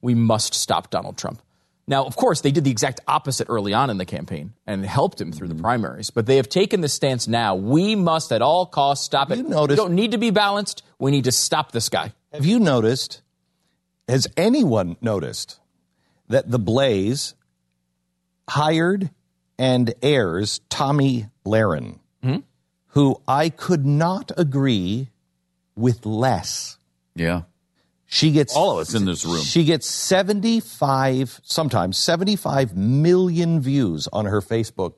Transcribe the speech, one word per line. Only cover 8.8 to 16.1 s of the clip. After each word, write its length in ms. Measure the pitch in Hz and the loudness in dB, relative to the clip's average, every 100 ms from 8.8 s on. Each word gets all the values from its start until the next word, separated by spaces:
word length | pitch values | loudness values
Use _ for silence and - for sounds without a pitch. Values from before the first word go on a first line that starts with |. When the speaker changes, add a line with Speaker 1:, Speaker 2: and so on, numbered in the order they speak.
| 139 139 | 0 0
Speaker 1:
stop 240 | - 139 131 | -2 -2 -2
Speaker 2:
Have 100 | 233 | -4
Speaker 1:
it. 40 | |
Speaker 2:
you 60 | 262 | -2
noticed 300 | 156 147 143 | 0 2 2
Speaker 1:
We 60 | |
don't 100 | 202 | 2
need 180 | 175 226 | 2 0
to 60 | 220 | 0
be 120 | 233 | 2
balanced. 520 | 202 208 202 202 - - _ | 2 2 0 -4 -10 -16 _
We 120 | 135 | 0
need 140 | 143 | 2
to 80 | 127 | 2
stop 400 | 113 - 156 151 | 0 0 -2 -2
this 160 | 117 - | -4 -4
guy." 240 | 90 82 - _ | -4 -6 -10 _
Speaker 2:
Have 140 | 151 147 | -2 2
you 120 | 240 | 4
noticed, 600 | 196 127 110 127 - - _ _ _ _ _ _ _ _ - | 4 4 4 0 -4 -12 _ _ _ _ _ _ _ _ -2
has 180 | 131 - - | 0 0 0
anyone 600 | 190 269 214 110 90 85 | 2 4 2 2 0 -4
noticed 560 | 113 101 69 52 - - _ _ _ _ _ | -2 -2 -4 -8 -12 -16 _ _ _ _ _